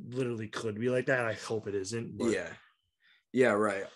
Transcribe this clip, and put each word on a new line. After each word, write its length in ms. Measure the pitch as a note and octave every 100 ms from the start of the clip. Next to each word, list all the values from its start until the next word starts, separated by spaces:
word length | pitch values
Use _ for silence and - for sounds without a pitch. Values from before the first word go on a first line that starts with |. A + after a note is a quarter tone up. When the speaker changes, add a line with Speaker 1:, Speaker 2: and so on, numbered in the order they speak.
| -
Speaker 1:
literally 380 | B2 B2 A2+ G#2+
could 320 | - A2+ G#2
be 100 | B2
like 180 | B2+ C3
that. 180 | B2+ A2+
I 80 |
hope 340 | G#2 - A2 G#2+
it 60 |
isn't, 420 | G2+ F#2+ A#2 A#2 G#2
but 100 | A#2
Speaker 2:
Yeah. 240 | F#2+ E2 - - _ _ _ _ _ _
Yeah, 200 | B2 A#2+
right. 320 | G#2 G#2+ G2 -